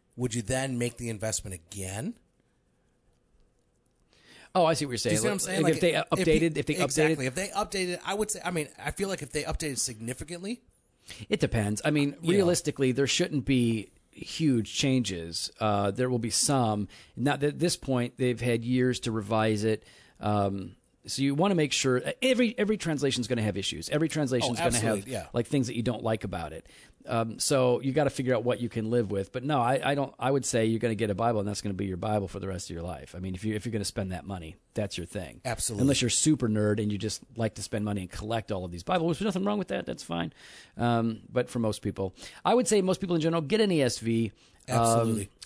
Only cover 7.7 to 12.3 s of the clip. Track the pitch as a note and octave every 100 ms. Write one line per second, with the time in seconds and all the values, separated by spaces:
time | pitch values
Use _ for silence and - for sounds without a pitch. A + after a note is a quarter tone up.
7.7 | G3 F3+ F3 - G3+ G#3 F#3 E3+ F3 D3
8.7 | - B2+ - G3 F#3 C#3+ D3 - - D#3
9.7 | B2 - G#2+ A2+ B2+ D3 F3 F#3+ A#3+ _
10.7 | _ _ _ - - - A3 C3+ A2+ G#2
11.7 | G#2+ D#3 D3+ C#3+ C#3+ E3